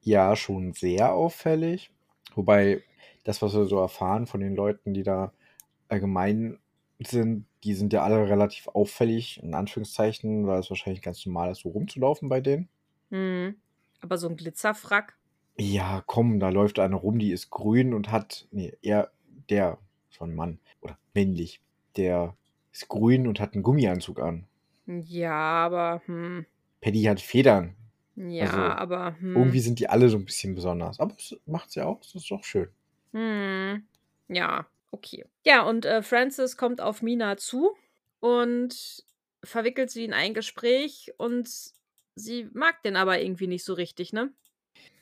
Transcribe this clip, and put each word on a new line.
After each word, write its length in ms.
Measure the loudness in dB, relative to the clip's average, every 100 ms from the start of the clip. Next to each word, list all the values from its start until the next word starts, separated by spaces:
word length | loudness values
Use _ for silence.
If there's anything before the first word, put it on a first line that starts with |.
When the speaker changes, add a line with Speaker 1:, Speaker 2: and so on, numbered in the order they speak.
Speaker 1:
Ja, 320 | 2 6 6 4
schon 380 | 0 -6 -6
sehr 400 | -4 -2 2 2
auffällig. 800 | 2 0 -2 0 0 0 -4 -8 _ _ _ -10 -2
Wobei, 480 | 6 6 6 2 -4 _ -20 _
das, 180 | -8 -2
was 120 | 0
wir 120 | 2 2
so 120 | 2
erfahren 480 | 0 0 -2 -2 -2
von 120 | -4
den 160 | -4 0
Leuten, 380 | 0 -2 -4
die 100 | -4
da 300 | -2 -2 -2 -8 _ -20 _ _ _
allgemein 680 | -2 0 0 2 0 -2 -8 _ _ _ _
sind, 480 | -4 0 0 -2 -6 _
die 100 | -4 -2
sind 180 | 2
ja 100 | 2
alle 260 | 4 4 4
relativ 380 | 4 4 0 -6
auffällig, 720 | 0 0 2 0 2 -4 -10
in 120 | -8 -6
Anführungszeichen, 920 | -6 -6 -8 -2 -2 0 -4 -2 0
weil 120 | 0
es 80 | -2
wahrscheinlich 320 | -6 -6 -8
ganz 220 | -8 -10 -6
normal 260 | -4 -4
ist, 100 | -6
so 80 | -8
rumzulaufen 600 | -6 -6 -2 0 0 -2
bei 120 | -2
denen. 280 | 0 0 -4 _ _ _ _
Speaker 2:
Hm. 500 | -6 -4 -4 -6 -10 _ _ _ _
Aber 160 | -6 -4
so 100 | -4
ein 60 | -8
Glitzerfrack? 800 | -10 -4 -4 -4 -2 -2 -2 _ _ _ _ -4
Speaker 1:
Ja, 440 | 0 0 0 -4 -2
komm, 340 | 2 4 4
da 80 | 4
läuft 280 | 4 4 4
einer 180 | 2 2
rum, 200 | 0 2
die 120 | 0
ist 180 | -2 -6
grün 420 | -4 2 4 4
und 180 | 0 0
hat, 360 | -2 -2 -10 -10
nee, 220 | -8 -8 -6
eher 300 | 0 2 0 _ _ -20 -2
der, 300 | 0 0 -2 _ _ _
schon 240 | -14 -10 -6
Mann, 240 | -6 -8 _ _
oder 160 | -16 -16 _
männlich, 480 | 0 0 0 -4 -10 _ _ _ -2
der 380 | 0 0 -2 -6 _ _ _
ist 140 | -20 -10
grün 380 | 0 4 4 4
und 120 | -2
hat 140 | -4
einen 100 | 0
Gummianzug 560 | 2 4 4 0 -4 -6
an. 280 | -6 -6 -12 _ _ _ -12
Speaker 2:
Ja, 440 | -12 -10 -6 -4 -2 0 0 0
aber, 360 | 0 -2 -4 -8
hm. 400 | -10 -8 -10 -12 _ _ _
Speaker 1:
Paddy 220 | -2 2 2
hat 140 | 2
Federn. 540 | 2 6 8 6 4 -8 -20 _ _ -14
Speaker 2:
Ja, 320 | -10 -4 -2
Speaker 1:
Also, 300 | 0 0 -2
Speaker 2:
aber, 400 | -4 -6 -6 -8
hm. 340 | 0 4 4
Speaker 1:
irgendwie 60 | 4
sind 180 | 0 -2
die 100 | 2
alle 200 | 6 6
so 80 | 6
ein 80 | -2
bisschen 300 | -8 -6 -4
besonders. 440 | -2 -2 -4 -4
Aber 160 | -4 -4
es 220 | -16 -16 -8
macht's 300 | -8 -8 -6
ja 100 | -6
auch, 160 | -6
es 140 | -12 -18
ist 140 | -10
doch 120 | -10
schön. 260 | -6 -4 -4 _ _ _ _
Speaker 2:
Hm. 760 | -8 -4 -4 -4 -4 -4 -6 -10 _ _ _ -10
Ja, 380 | -4 -2 -4 -8 _ _
okay. 340 | -16 -14 -16 -18 _ 6
Ja, 180 | 6
und, 220 | 6 0 2
äh, 160 | 0
Francis 540 | 2 2 2 0 -4 -2
kommt 220 | -4 -2
auf 200 | -4 -4
Mina 360 | -2 -2 -2 -4
zu 380 | -6 0 0 0 _ _ _ _
und 840 | 2 2 2 0 -2 -6 -14 -18 -20 _ _ _
verwickelt 460 | -8 -4 -2 0 -2
sie 140 | -4 -4
in 80 |
ein 200 | -2 0
Gespräch 760 | -2 -6 -4 2 2 2 -8 -18 -8
und 320 | -4 -2 -4 -10 -16 _ _ _ _ -18
sie 340 | -10 -10 -10
mag 300 | -2 0 0
den 120 | -2 0
aber 260 | 2 2
irgendwie 260 | 0 -4 -6
nicht 180 | -6 -6
so 80 |
richtig, 400 | -6 -6 -8 -8
ne? 200 | -6 -6 -8 _ _ _ _ -20 _